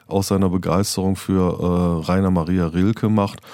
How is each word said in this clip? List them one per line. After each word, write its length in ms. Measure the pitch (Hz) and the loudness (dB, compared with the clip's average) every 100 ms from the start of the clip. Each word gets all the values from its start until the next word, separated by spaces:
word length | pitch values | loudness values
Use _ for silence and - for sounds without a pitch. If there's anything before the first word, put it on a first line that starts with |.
| - | -2
aus 220 | 98 98 | -2 0
seiner 220 | 98 95 | 0 2
Begeisterung 680 | 92 85 82 101 - 95 95 | 0 0 0 0 -2 -2 -2
für, 420 | - 95 90 82 | 0 0 0 0
äh, 480 | 87 87 87 82 78 | 0 2 2 0 0
Rainer 240 | 92 95 | 0 2
Maria 360 | 90 80 92 82 | 0 0 0 0
Rilke 420 | 85 98 113 110 | 0 0 0 0
macht 320 | 107 98 - - | 2 0 -4 -18